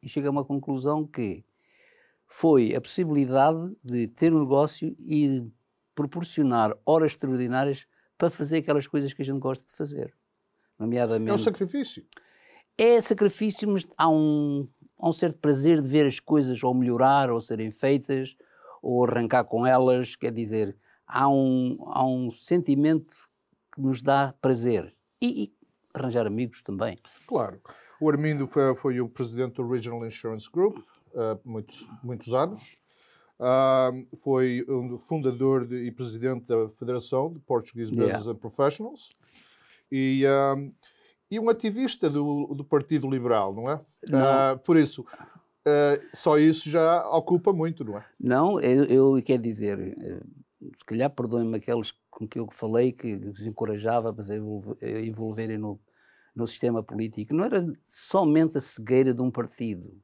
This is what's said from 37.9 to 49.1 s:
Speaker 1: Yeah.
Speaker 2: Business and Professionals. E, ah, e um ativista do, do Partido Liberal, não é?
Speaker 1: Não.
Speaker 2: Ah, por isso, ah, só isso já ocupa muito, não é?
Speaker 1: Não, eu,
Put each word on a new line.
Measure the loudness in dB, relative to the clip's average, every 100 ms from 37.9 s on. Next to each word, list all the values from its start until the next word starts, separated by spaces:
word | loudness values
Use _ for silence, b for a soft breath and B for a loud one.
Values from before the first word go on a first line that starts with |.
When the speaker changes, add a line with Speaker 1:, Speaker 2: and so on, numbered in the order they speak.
Speaker 1:
Yeah. | 0 0 0
Speaker 2:
Business | -6 -10
and |
Professionals. | -12 0 0 0 -12 -12 -20 _ b b b b b b _
E, | -2 0 2 4
ah, | 4 2 0 -6 -16 b b b b _
e | -4
um | 0
ativista | 0 -2 -2 -4 0 0
do, | 0 -2 -4 -4
do | -8
Partido | -2 -2 0 -2 -2
Liberal, | -4 0 0 0 -4
não |
é? | -6 -6 -8 _ -2
Speaker 1:
Não. | 2
Speaker 2:
Ah, | 4 4 2 0
por | 4 4
isso, | 4 0 -16 B B B B _ 2
ah, | 4 4 2 -2
só | -2 4 6
isso | 6 4 0
já | 2 4 2 2
ocupa | 0 2 2 2
muito, | 2 0 -4
não | -8 -10
é? | -12 _
Speaker 1:
Não, | 2 4 4 4
eu, | 4 4 6 6 6